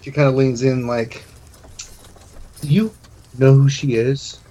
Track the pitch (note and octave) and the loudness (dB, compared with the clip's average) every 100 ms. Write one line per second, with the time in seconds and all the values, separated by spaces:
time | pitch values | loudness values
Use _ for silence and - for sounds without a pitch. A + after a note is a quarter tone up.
0 | - C#3 C#3 C3 C3+ A#2+ C3 B2+ A#2+ A#2+ | -10 0 0 2 0 2 0 0 -4 -4
1 | A#2 - - - - - - - - - | -6 -10 -20 -20 -20 -20 -20 -20 -20 -20
2 | - - - - - - D3 E3 A3 - | -20 -20 -20 -20 -20 -14 -2 0 0 -8
3 | - - - B2 C3+ C3+ C#3 C#3 C#3+ A#2 | -20 -20 -20 0 4 6 4 0 -4 -2
4 | A#2+ C#3 - - - | -2 -4 -8 -20 -20